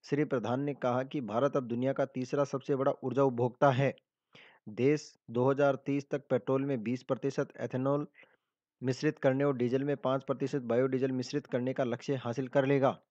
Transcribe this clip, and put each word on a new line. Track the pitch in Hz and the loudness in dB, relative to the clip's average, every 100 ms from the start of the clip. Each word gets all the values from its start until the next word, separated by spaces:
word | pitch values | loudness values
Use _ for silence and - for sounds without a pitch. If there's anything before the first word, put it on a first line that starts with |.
श्री | - 147 | -4 -2
प्रधान | 147 135 107 123 | 0 -2 -2 -2
ने | 143 | -2
कहा | 139 127 123 | -2 -2 -2
कि | 131 151 | -2 -6
भारत | 117 107 139 139 | -2 0 2 0
अब | |
दुनिया | 123 117 131 | -2 -2 -2
का | 135 | 0
तीसरा | 135 - 123 143 | -2 -4 -4 -2
सबसे | 143 135 - 139 | -2 -4 -4 0
बड़ा | 139 135 | 0 0
ऊर्जा | 131 120 | -2 2
उपभोक्ता | 139 120 123 - 143 | 2 2 -2 4 4
है। | 127 139 - _ _ _ - - _ - | 4 0 -2 _ _ _ -20 -20 _ -14
देश | 107 127 151 - _ - | 0 2 2 -4 _ -8
दो | 120 127 | 0 2
हज़ार | 139 143 131 | 4 2 2
तीस | - 143 135 | -2 -4 -2
तक | 143 - | -8 -2
पेट्रोल | 127 - 135 | -2 0 -2
में | 139 135 | 0 -4
बीस | 107 127 | -2 -6
प्रतिशत | - 127 139 135 139 - | -4 -4 -2 -4 -6 -6
एथेनॉल | 120 127 131 143 147 _ - _ _ _ _ _ | -6 -2 0 0 -2 _ -20 _ _ _ _ _
मिश्रित | 127 127 151 151 | -4 0 -2 2
करने | 139 131 | 2 2
और | 143 131 | 0 0
डीजल | 123 131 | 0 0
में | 139 143 | 0 -2
पाँच | 131 135 | 0 -2
प्रतिशत | - 127 139 147 | -2 -4 -2 -4
बायोडीजल | 120 117 131 131 131 | 0 2 2 2 0
मिश्रित | 131 123 143 - | -2 -2 -4 -2
करने | 127 123 | -4 -2
का | 131 | -2
लक्ष्य | 127 117 - | -2 -2 -4
हासिल | 135 120 117 131 | -4 -2 -4 0
कर | 143 135 | 2 4
लेगा। | 139 131 98 _ | 4 4 0 _